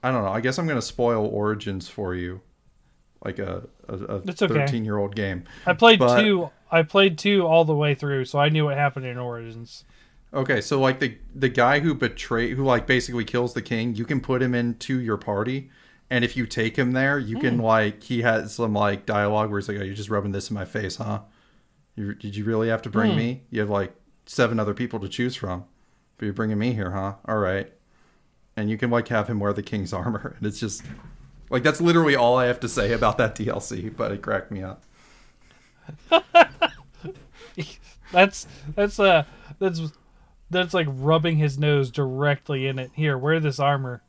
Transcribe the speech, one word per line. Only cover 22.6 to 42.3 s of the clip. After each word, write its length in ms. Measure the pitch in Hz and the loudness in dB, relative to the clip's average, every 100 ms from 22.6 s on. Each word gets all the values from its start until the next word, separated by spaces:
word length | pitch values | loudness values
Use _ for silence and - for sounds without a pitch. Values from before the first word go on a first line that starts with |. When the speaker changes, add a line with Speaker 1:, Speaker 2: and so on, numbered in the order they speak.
| 113 | 0
Speaker 1:
have 140 | 113 | -2
to 80 | 117 | -2
bring 220 | 107 110 | 0 2
Speaker 2:
Hmm. 60 | - | 2
Speaker 1:
me? 260 | 117 131 - | -2 -6 -8
You 100 | 113 | -4
have, 80 | 104 | -2
like, 260 | 101 95 - _ _ - | 0 -2 -8 _ _ -12
seven 340 | - 120 113 | 0 0 2
other 140 | 104 | -2
people 260 | 101 120 113 | -4 -6 -6
to 80 | 98 | -8
choose 280 | - 127 127 | -4 -6 -4
from, 260 | 98 90 92 _ _ _ _ _ | -8 -8 -10 _ _ _ _ _
but 80 | 107 | -8
you're 80 | |
bringing 240 | 98 107 104 | -4 -2 0
me 140 | 117 | -2
here, 180 | 110 92 | -2 -4
huh? 220 | 98 98 98 - | -4 -6 -8 -4
All 120 | 110 | -2
right." 340 | 95 98 101 _ _ _ _ _ _ _ _ - | 0 -2 -6 _ _ _ _ _ _ _ _ -6
And 120 | 104 | -4
you 80 | 107 | -2
can, 120 | 123 | 0
like, 180 | 120 113 | 0 0
have 180 | 117 104 | -2 0
him 120 | 110 | -2
wear 140 | 101 | -2
the 100 | 101 | -2
king's 300 | 98 107 95 | -4 -6 -4
<laughs> 80 | 95 | -4
armor, 340 | 90 107 - - | -4 -6 -8 -8
and 100 | 107 | -8
it's 120 | 104 | -6
just, 240 | 110 - - - - - - - - | -8 -8 -14 -18 -18 -20 -20 -20 -4
like, 100 | 127 | 0
that's 180 | 123 156 | 2 2
literally 360 | 170 170 160 135 | 4 6 6 4
all 200 | 120 123 | 6 6
I 100 | 123 | 4
have 120 | 120 | 0
to 80 | 117 | -2
say 220 | - 104 | -2 0
about 280 | 113 113 104 | 2 2 2
that 160 | 113 - | 0 0
D 140 | 135 | -4
L 100 | 104 | -4
C, 300 | - 107 107 | -6 -8 -8
but 220 | - 107 | -6 -4
it 120 | 101 | -4
cracked 260 | 104 101 - | -2 -4 -4
me 140 | 101 | -10
up. 200 | 95 95 _ _ - - - _ _ - _ _ - 151 - | -10 -14 _ _ -20 -20 -20 _ _ -20 _ _ -20 -20 2
Speaker 2:
<laughs> 140 | 330 - 339 330 - - - - - - 381 - - - - 151 - - - - | 2 6 6 6 4 -4 -4 -20 -18 -16 -16 -20 -20 -20 -12 -12 -14 -20 -20 -2
That's, 360 | 180 196 - - - 147 151 | 4 4 4 -14 -16 -10 -2
that's, 240 | 202 - | -2 2
uh, 260 | 202 170 147 - - - | 4 4 2 -10 -20 -4
that's, 220 | 190 165 160 - _ _ _ _ - | -4 -2 -8 -10 _ _ _ _ -6
that's 240 | 180 175 | -2 0
like 140 | 180 156 | 0 0
rubbing 480 | 131 139 160 165 160 | -2 2 2 4 2
his 200 | 151 135 | 0 2
nose 320 | 151 147 131 | 2 2 2
directly 760 | 120 135 131 147 | -2 -4 0 0